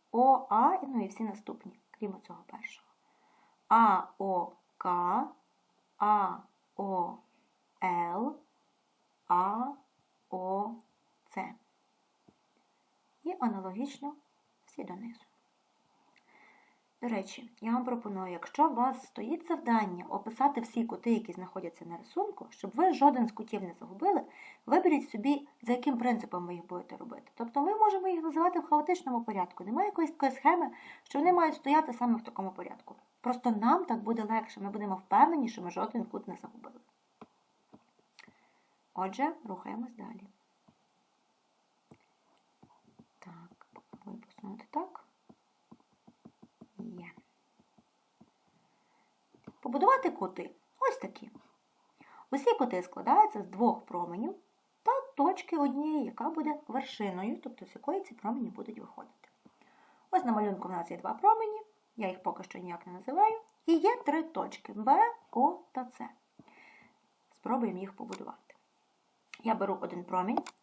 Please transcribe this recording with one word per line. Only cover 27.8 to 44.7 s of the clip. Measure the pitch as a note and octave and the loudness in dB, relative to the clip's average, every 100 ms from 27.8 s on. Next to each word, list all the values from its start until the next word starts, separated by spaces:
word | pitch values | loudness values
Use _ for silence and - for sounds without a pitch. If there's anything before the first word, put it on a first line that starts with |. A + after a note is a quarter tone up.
| G#4+ G4 F#4 | 6 6 0
їх | E4+ | -2
називати | D#4+ D4+ F4+ F4 | 0 2 2 2
в | - | 4
хаотичному | D4+ D4+ F4+ - A#3+ | 4 4 0 0 -4
порядку. | A#3 G3 F3+ - | -2 -2 -4 -6
Немає | F#3 C4 G#4 | -4 0 0
якоїсь | F#4+ D#4 | 0 -2
такої | - C4+ | 2 0
схеми, | C4+ D4+ F4 D4+ - - - | 4 4 4 2 -6 -18 -20
що | - C#4 | -6 2
вони | E4+ | 4
мають | F4+ D#4+ D4+ | 6 4 0
стояти | C4+ D4+ D#4 | 2 4 4
саме | A#3 B3 A3+ | 0 0 0
в | |
такому | - - G3 | -2 -6 -6
порядку. | F#3 F3 - - - _ _ | -8 -12 -14 -20 -20 _ _
Просто | B3 A#3+ B3 | -4 0 0
нам | G#3 A#3 E4+ F#4 | 2 4 4 2
так | A#3 | -2
буде | G#3 A#3 | -2 -2
легше, | G#3+ A3+ A3+ - | 0 -2 -4 -8
ми | G3 | -8
будемо | G#3 G#3 F#3+ | -6 -6 -6
впевнені, | - G#3 D4+ E4 A#3 | 2 6 6 4 -2
що | - | -6
ми | F3 | -8
жоден | F#3 A3+ A#3 F#3+ | -6 -4 -4 -6
кут | - - | -8 -10
не | E3+ | -14
загубили. | - - - - _ _ _ _ - _ _ _ _ - _ _ _ - - _ _ _ _ _ _ | -16 -18 -20 -20 _ _ _ _ -20 _ _ _ _ -20 _ _ _ -20 -20 _ _ _ _ _ _
Отже, | F#3 F#3+ G3 D4 - | -6 -6 -2 -4 -4
рухаємось | G#3+ F#3 - A3 A#3+ - | -10 -12 -10 -10 -10 -12
далі. | G3 F#3+ G3+ _ _ _ _ _ _ _ _ _ _ _ _ _ _ _ _ - _ _ _ _ _ _ - _ _ - _ _ | -16 -16 -20 _ _ _ _ _ _ _ _ _ _ _ _ _ _ _ _ -20 _ _ _ _ _ _ -20 _ _ -20 _ _
Так, | F3+ E3+ F3 _ - | -20 -20 -20 _ -20
попробую | - - - G3+ F#3+ | -20 -20 -20 -16 -18
посунути | - - G3 A3+ - | -18 -16 -14 -14 -10